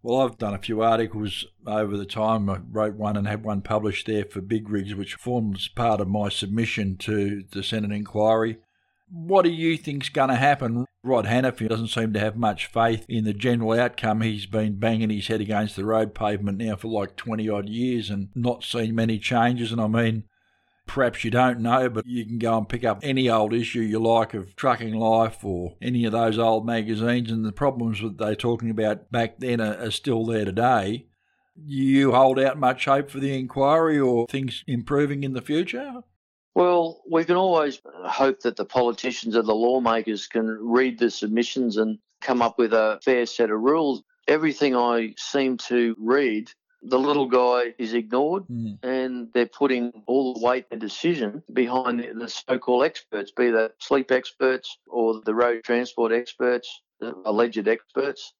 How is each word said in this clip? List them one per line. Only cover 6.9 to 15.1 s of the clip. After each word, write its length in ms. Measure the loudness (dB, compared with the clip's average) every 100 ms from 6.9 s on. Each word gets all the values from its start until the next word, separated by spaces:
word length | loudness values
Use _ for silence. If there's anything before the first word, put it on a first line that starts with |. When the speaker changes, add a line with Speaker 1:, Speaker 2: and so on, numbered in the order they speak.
| -4
Speaker 1:
to 440 | -4 -2 -2 -4 -10
the 100 | -8
Senate 300 | -6 -4 -4
inquiry. 680 | -6 -4 0 2 4 0 -4 _ _ _ _ _
What 320 | -14 4 4
do 80 | 4
you 260 | 2 -2 -2
think's 320 | -4 -8 -4
gonna 280 | 0 2 4
happen? 480 | 2 2 0 -2 -4 _
Rod 220 | 0 2 2
Hannafin 420 | 2 0 -2 -2
doesn't 200 | -2 -2
seem 240 | -2 -2
to 40 | 0
have 180 | -2 0
much 300 | -2 -2 -4
faith 380 | 0 2 0 -4
in 160 | -2
the 80 | -2
general 440 | -2 0 0 2 2
outcome. 420 | 0 -2 -2 0
He's 240 | -2 -4 -4
been 320 | -2 -2 -2
banging 300 | 0 0 0